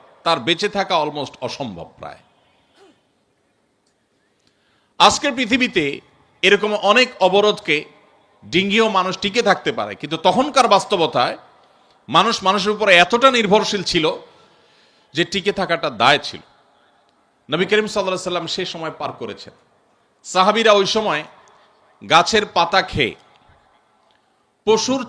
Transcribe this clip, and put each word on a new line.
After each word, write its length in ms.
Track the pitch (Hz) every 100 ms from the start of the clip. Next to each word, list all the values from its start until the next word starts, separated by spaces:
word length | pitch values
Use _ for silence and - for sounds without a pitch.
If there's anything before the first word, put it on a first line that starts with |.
| _ _
তার 140 | 170 160
বেঁচে 300 | 117 170 202
থাকা 260 | 202 190 175
almost 380 | 151 147 - -
অসম্ভব 460 | 120 - 127 87 82 -
প্রায়। 260 | 73 69 _ _ _ _ _ _ 381 _ _ _ _ _ _ _ _ _ _ _ _ _ _ _ _ _ _ _ _ -
আজকের 320 | 190 202 285 247
পৃথিবীতে 500 | 233 254 247 185 147 - - _ _ _
এরকম 280 | 185 202 208 214
অনেক 240 | 196 220 247 -
অবরোধকে 560 | 185 196 208 208 - 151 - _ _ _ _ _
ডিঙ্গিয়েও 460 | 101 156 196 208 220
মানুষ 240 | 196 185 -
টিকে 240 | 202 233
থাকতে 300 | 202 180 165
পারে, 220 | 117 104 98
কিন্তু 220 | 135 160
তখনকার 500 | 190 190 294 269 233
বাস্তবতায় 680 | 202 - 196 156 131 139 - - _ _ _ _ _ -
মানুষ 260 | 165 208 226
মানুষের 280 | 190 202 190
উপরে 200 | 202 208 175
এতটা 340 | 175 240 269
নির্ভরশীল 520 | 247 208 208 208 208
ছিল 220 | 175 175 156 - - _ _ _ _ _ _ _ _
যে 100 | 143 170
টিকে 280 | 202 185
থাকাটা 360 | 196 180 165 160
দায় 320 | 113 120 143
ছিল। 180 | - 85 - _ _ _ _ _ _ _ _ _ -
নবী 160 | 156 185
করিম 220 | 214 214
সাল্লাল্লাহু 320 | 214 185 185
আলাইহি 120 | 180
সাল্লাম 160 | 175 165
সেই 180 | - 175
সময় 280 | 175 160 156
পার 140 | 147
করেছেন। 400 | - 113 95 - - _ _ _ _ _ _ -
সাহাবীরা 460 | 180 190 214 220
ওই 140 | 202 196
সময় 340 | 220 214 151 156 - _ _ _ _ _ _
গাছের 440 | 104 156 170 220 208
পাতা 360 | 180 170 190
খেয়ে, 340 | - - 113 76 _ _ _ _ _ _ _ _ _ _ _ _ _ _ -
পশুর 340 | 220 - 262